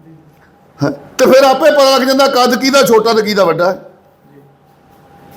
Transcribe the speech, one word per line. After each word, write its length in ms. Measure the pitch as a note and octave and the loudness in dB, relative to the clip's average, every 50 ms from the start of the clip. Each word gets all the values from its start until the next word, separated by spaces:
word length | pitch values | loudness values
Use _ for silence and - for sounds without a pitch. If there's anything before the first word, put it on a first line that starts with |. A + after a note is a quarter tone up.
| _ - D#3 D3 _ _ _ _ _ _ _ _ _ _ _ - C#3+ | _ -20 -20 -20 _ _ _ _ _ _ _ _ _ _ _ -8 -6
ਹਾਂ, 80 | C#3+ | -6
ਤੇ 340 | - - - - - - C4 | -6 -10 -16 -10 -4 -2 2
ਫਿਰ 180 | A3 B3+ C4+ C#4 | 2 4 4 4
ਆਪੇ 280 | C4+ C4+ C4+ D#4+ D4 | 2 2 2 0 0
ਪਤਾ 260 | D4 C#4+ C4+ C4+ C4+ | 2 2 2 2 0
ਲੱਗ 100 | C4 C4 | 0 0
ਜਾਂਦਾ 200 | C4+ C4+ C4+ C#4 | -2 0 0 0
ਕਦ 280 | C4 - B3 B3 B3 B3+ | 0 0 0 0 0 -2
ਕਿਹਦਾ 260 | G#3+ C4+ C4+ C4 C#4 | -2 -2 0 0 0
ਛੋਟਾ 320 | B3+ - A3+ A3 A3 A#3 A3+ | 2 2 0 0 0 0 -2
ਤੇ 80 | A3 | -2
ਕਿਹਦਾ 240 | G#3 G#3 G#3 G3+ F#3+ | -2 -2 -2 -2 0
ਵੱਡਾ 260 | E3+ D#3 D#3+ F3 F#3+ | 0 -2 -2 -2 -4
ਹੈ। 100 | F#3 F#3 - - - _ _ _ _ _ _ _ _ C#3+ - _ _ _ _ _ _ _ _ _ _ _ _ _ - - - - - | -4 -6 -12 -20 -20 _ _ _ _ _ _ _ _ -20 -20 _ _ _ _ _ _ _ _ _ _ _ _ _ -20 -20 -20 -20 -20